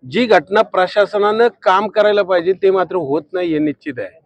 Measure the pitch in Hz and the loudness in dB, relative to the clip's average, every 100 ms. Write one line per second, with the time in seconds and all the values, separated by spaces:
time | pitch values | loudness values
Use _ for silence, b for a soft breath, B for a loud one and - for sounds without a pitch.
0 | 127 156 247 196 156 202 226 190 185 - | -6 -4 2 2 2 0 0 0 -2 0
1 | 196 208 202 214 233 - - 190 208 214 | -2 0 0 2 0 0 0 0 0 0
2 | 208 208 185 185 170 190 196 190 180 180 | 2 2 0 0 0 0 0 0 0 -4
3 | 147 147 151 185 175 156 151 143 - 123 | -2 -4 -4 -6 -4 -2 -2 -6 -10 -10
4 | 98 - | -12 -14